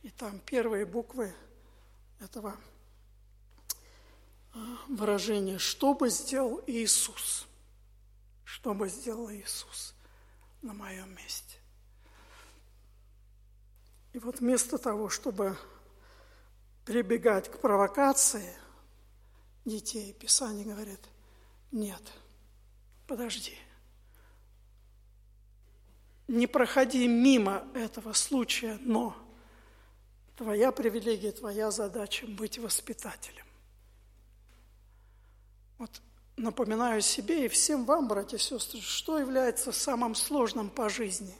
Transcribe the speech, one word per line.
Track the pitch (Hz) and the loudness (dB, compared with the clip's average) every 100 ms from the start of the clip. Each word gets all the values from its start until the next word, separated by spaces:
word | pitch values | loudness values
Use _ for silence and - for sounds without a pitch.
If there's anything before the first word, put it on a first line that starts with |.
и | 220 | -18
там | - 226 202 | -10 -10 -10
первые | - 254 226 202 196 | -2 0 2 0 -2
буквы | 220 233 262 208 - - - - - - - - - | -4 -4 -6 -6 -8 -20 -20 -20 -20 -20 -20 -20 -20
этого, | 196 226 208 202 - - - - - - - - - - - - - - - - - - - | -16 -12 -10 -12 -18 -20 -20 -20 -20 -20 -20 -20 -20 -20 -12 -12 -12 -20 -20 -20 -20 -20 -20
а, | 226 220 240 - | -14 -12 -12 -8
выражения: | 240 208 202 202 208 190 185 | -2 2 2 2 0 -2 -2
«Что | - - 277 | -4 2 2
бы | 277 254 | 4 2
сделал | - - 269 254 285 - | 0 -2 -2 0 -2 -4
Иисус? | 233 220 - - - - - - - - - - - - - - - | -2 2 2 2 -4 -6 -6 -8 -20 -20 -20 -20 -20 -20 -20 -20 -20
Что | - - 247 | -18 -8 -6
бы | 202 196 | -4 -4
сделал | 220 254 220 226 | -4 -8 -8 -10
Иисус | 208 196 - - - - - - - - - - - | -10 -10 -10 -10 -12 -14 -16 -20 -20 -20 -20 -20 -16
на | 247 | -14
моем | 208 196 190 190 | -12 -12 -14 -14
месте?» | 185 - - - - - - - - - - - - - - - - - - - - - - - - - - - - - | -18 -10 -10 -12 -20 -20 -20 -20 -20 -20 -20 -20 -20 -20 -20 -20 -20 -20 -20 -20 -20 -20 -20 -20 -20 -20 -20 -20 -20 -16
И | 247 | -8
вот | 226 247 | -8 0
вместо | 240 247 - 285 | 4 4 2 -2
того, | 240 208 214 | 0 -2 -2
чтобы | - 277 196 196 185 - - - - - - - - - - - - | -4 -4 -2 -2 -2 -12 -20 -20 -20 -20 -20 -20 -20 -20 -20 -20 -18
прибегать | - 233 190 233 233 196 - | -2 0 2 4 4 4 0
к | - | 0
провокации | 247 202 196 277 277 269 - 214 180 - - - - - - - - - - - | 4 6 4 6 4 6 4 2 -8 -14 -20 -20 -20 -20 -20 -20 -20 -20 -20 -10
детей, | - 214 - 226 202 | -6 -4 -6 -6 -10
Писание | - 226 - 247 208 208 | -10 2 4 4 -4 -6
говорит: | 208 208 190 - - - - - - - | -8 -10 -14 -18 -20 -20 -20 -20 -20 -8
«Нет, | 226 202 180 - - - - - - - - - - - | -4 -4 -6 -16 -20 -20 -20 -20 -20 -20 -20 -20 -20 -8
подожди. | 233 240 220 - - - - - - - - - - - - - - - - - - - - - - - - - - - - - | -6 -4 -6 -10 -14 -20 -20 -20 -20 -20 -20 -20 -20 -20 -20 -20 -20 -20 -20 -20 -20 -20 -20 -20 -20 -20 -20 -20 -20 -20 -16 0
Не | 233 240 | 2 4
проходи | - 240 277 269 262 247 | 4 4 6 4 4 6
мимо | 233 262 262 196 196 - | 8 8 8 6 0 -6
этого | 254 226 - 220 | -8 -8 -8 -2
случая, | 214 - 277 226 - 226 214 | 0 2 0 2 -2 -2 -4
но | 262 220 233 - - - - - - - - - - - - - | 0 2 0 -8 -18 -20 -20 -20 -20 -20 -20 -20 -20 -20 -20 -8
твоя | 220 208 254 | -2 4 4
привилегия, | 262 233 220 214 214 202 | 4 0 0 0 0 -2
твоя | - 226 202 214 | -6 -6 -2 -2
задача | 196 202 196 202 - 226 | -2 -4 -4 -6 -6 -6
быть | 202 220 - | -8 -8 -6
воспитателем». | 226 - - 220 214 - - - - - - - - - - - - - - - - - - - - - - - - _ _ - | -2 -2 -2 -10 -10 -12 -16 -18 -20 -20 -20 -20 -20 -20 -20 -20 -20 -20 -20 -20 -20 -20 -20 -20 -20 -20 -20 -20 -20 _ _ -16
Вот | 233 - - - - - | -14 -14 -20 -20 -16 -4
напоминаю | 226 220 214 220 247 220 | -4 0 0 2 2 2
себе | 202 - 208 330 247 | 2 0 0 0 2
и | |
всем | - - 294 | 2 2 2
вам, | 240 320 254 | 4 4 4
братья | 202 202 220 | 0 -2 -2
и | |
сестры, | - 247 - 233 | -2 -2 -6 -8
что | 185 - - 311 | -4 -4 0 0
является | 269 262 254 233 262 | 2 2 2 0 -2
самым | 196 - 285 240 | -2 0 2 0
сложным | 220 - 285 226 226 202 | 0 0 2 2 0 -4
по | 226 214 | -2 -2
жизни. | 196 214 185 190 | 0 -4 -4 -8